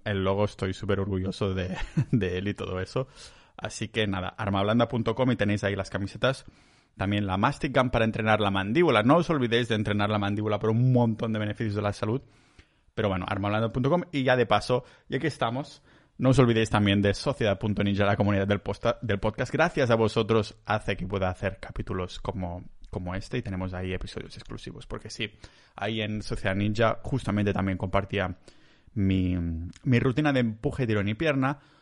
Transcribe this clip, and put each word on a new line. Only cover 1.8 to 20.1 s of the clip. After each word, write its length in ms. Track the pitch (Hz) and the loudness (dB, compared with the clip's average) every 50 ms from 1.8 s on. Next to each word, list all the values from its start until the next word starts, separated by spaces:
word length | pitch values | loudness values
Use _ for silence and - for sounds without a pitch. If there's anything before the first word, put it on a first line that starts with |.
| - - - 156 123 - | -6 -4 -2 -2 0 2
de 280 | - 117 95 90 90 92 | 2 0 0 0 -2 -2
él 100 | 95 104 | -4 -4
y 60 | 98 | -4
todo 260 | - - 92 92 92 | -4 -6 -6 -6 -6
eso. 260 | 95 - - 127 131 - - - - - - - - _ _ | -6 -4 -4 -4 -4 -6 -8 -20 -20 -20 -20 -20 -20 _ _
Así 320 | - - - - - 117 107 | -12 -12 -10 -8 -8 -8 -6
que 200 | - 113 107 101 | -2 -2 -2 0
nada, 260 | 95 92 90 - - | -2 -4 -6 -6 -8
armablanda 520 | - 110 98 98 98 98 104 110 120 117 - | -6 -4 -2 0 0 2 2 4 2 2 2
punto 260 | - 120 110 117 110 | 2 -2 0 0 0
com 160 | 131 127 127 | 2 2 2
y 60 | 120 | 2
tenéis 260 | - 101 101 104 101 - | 2 2 0 0 0 0
ahí 140 | 98 101 | -2 -2
las 140 | 98 95 - | -2 -4 -6
camisetas. 540 | - 98 98 95 - 110 - 127 135 - - - - _ _ _ _ _ _ _ _ | -6 -6 -6 -6 -6 0 0 0 0 0 -6 -20 -20 _ _ _ _ _ _ _ _
También 280 | - 95 98 104 104 104 | -4 -2 0 0 0 0
la 120 | 95 92 | 0 0
Mastic 400 | 98 107 135 143 - - 147 123 | 2 2 2 0 0 -4 -2 2
Gun 140 | 139 127 127 | 2 2 2
para 140 | - 120 113 | 2 2 2
entrenar 360 | 113 110 113 110 110 107 104 | 2 0 0 2 2 4 4
la 100 | 104 101 | 4 2
mandíbula. 540 | 98 98 95 101 117 165 175 160 120 110 107 | 0 0 0 0 2 4 4 6 6 6 6
No 140 | 123 151 175 | 6 6 4
os 120 | 165 - | 4 2
olvidéis 380 | 165 143 123 113 117 120 123 110 | 0 0 0 2 2 2 2 2
de 80 | 113 | 0
entrenar 340 | 107 107 104 104 104 101 104 | 0 0 0 0 0 2 2
la 80 | 107 104 | 2 0
mandíbula 400 | 101 101 104 107 107 107 104 104 | 0 0 -2 -2 -2 -2 -2 0
por 120 | 107 110 | 0 2
un 220 | 110 117 123 127 127 | 2 4 4 6 6
montón 400 | 120 120 113 110 - 120 113 110 | 6 4 4 2 0 -2 -2 -2
de 60 | 107 | -2
beneficios 380 | 107 104 104 - 117 107 101 | -2 -4 -4 -4 -4 -4 -2
de 60 | 104 101 | -2 -2
la 100 | 104 101 | -2 -2
salud. 280 | - - 107 117 139 - - _ _ _ _ _ _ - _ _ _ _ _ - | -2 -2 -2 -2 -2 -4 -10 _ _ _ _ _ _ -20 _ _ _ _ _ -6
Pero 140 | - 107 101 | -2 0 0
bueno, 160 | 95 92 90 - | 0 0 -2 -4
armablanda 440 | 98 95 98 101 104 110 113 110 - | -4 -2 -2 0 0 0 0 0 0
punto 160 | 135 123 135 | 0 0 2
com. 140 | 165 175 - - | 2 2 0 -2
Y 140 | - 139 131 | -4 -2 2
ya 120 | 131 127 | 4 4
de 100 | 123 117 | 4 4
paso, 380 | - 104 104 - - 127 123 - - - _ _ - | 4 4 2 4 2 0 0 0 -4 -18 _ _ -6
ya 120 | 127 135 | -4 -2
que 80 | 165 151 | -2 -2
estamos, 540 | - - 127 113 117 131 156 - - - _ _ - _ _ _ _ - | -2 -2 -4 -4 -4 -4 -8 -10 -14 -20 _ _ -20 _ _ _ _ 0
no 120 | 123 131 | 4 4
os 80 | 127 127 | 6 6
olvidéis 300 | 127 117 113 113 110 - | 6 6 6 4 2 2
también 300 | - 107 104 101 98 101 | 2 2 4 4 4 4
de 140 | 98 101 95 | 4 2 2
Sociedad 440 | - - 147 131 - 120 104 98 - | 0 0 -4 -2 0 0 0 0 0
punto 240 | - 107 101 98 101 | 0 -2 -2 0 0
ninja, 200 | 101 101 98 101 | 0 2 2 2
la 120 | 101 101 | 2 2
comunidad 320 | - 104 101 104 98 98 101 | 2 2 2 2 2 2 2
del 120 | 101 98 | 0 0
posta-, 380 | - 104 101 - - 117 - - - | -2 -4 -6 -2 -2 -2 -2 -2 -2
del 180 | 113 104 98 | -4 -2 -2
podcast. 320 | - 110 - - 127 - - | -2 -4 -4 -4 -6 -2 0
Gracias 380 | 143 160 175 - 156 131 117 | 0 0 2 2 2 2 4
a 40 | 117 | 4
vosotros 600 | 113 113 104 | 4 4 2